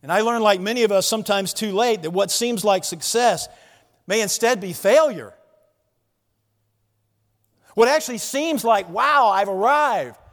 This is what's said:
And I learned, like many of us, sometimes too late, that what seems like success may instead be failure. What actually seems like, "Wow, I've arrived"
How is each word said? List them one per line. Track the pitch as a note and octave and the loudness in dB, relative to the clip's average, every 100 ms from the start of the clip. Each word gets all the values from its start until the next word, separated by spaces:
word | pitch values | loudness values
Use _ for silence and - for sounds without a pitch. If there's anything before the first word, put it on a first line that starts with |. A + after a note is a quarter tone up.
And | C3+ | 0
I | F3+ | 0
learned, | A3 A#3 | 2 2
like | G#3+ G3 | 2 2
many | F#3+ B3 | 0 0
of | A3 | 2
us, | G3 F3+ | 2 0
sometimes | A3 - G3+ F#3+ | -2 -2 -2 -2
too | - A3 | -6 -4
late, | G3 A#3+ A3 | 0 0 0
that | D#3+ | -2
what | F3+ G3 | -2 -2
seems | - A#3+ A#3 | -2 -2 -2
like | G#3 F#3+ | 0 0
success | - E3+ - A#3 A#3+ F3 - - _ _ _ _ - | -2 -8 -4 0 0 0 -6 -16 _ _ _ _ -4
may | G#3+ | -2
instead | G3+ - A3+ A#3+ | -2 0 0 0
be | F#3+ | -4
failure. | E3 G3 C4+ D#4 F#3 G#2+ - _ _ _ _ _ _ _ _ _ _ _ _ _ _ _ _ _ _ _ _ _ _ _ | -2 4 4 4 -2 -14 -20 _ _ _ _ _ _ _ _ _ _ _ _ _ _ _ _ _ _ _ _ _ _ _
What | - A#3 | 2 2
actually | D4+ D4+ A#3 | 2 -2 -8
seems | - C#4 D#4+ D4 | -6 -4 -2 -2
like, | A3+ G#3+ F3 | 2 0 0
"Wow, | F#3 C4+ D4 A#3 | -2 2 4 2
I've | G3 G3+ | 2 0
arrived" | F#3+ G#3+ D4 D4 G#3+ B2+ A2+ - | 0 0 2 0 -2 -6 -12 -20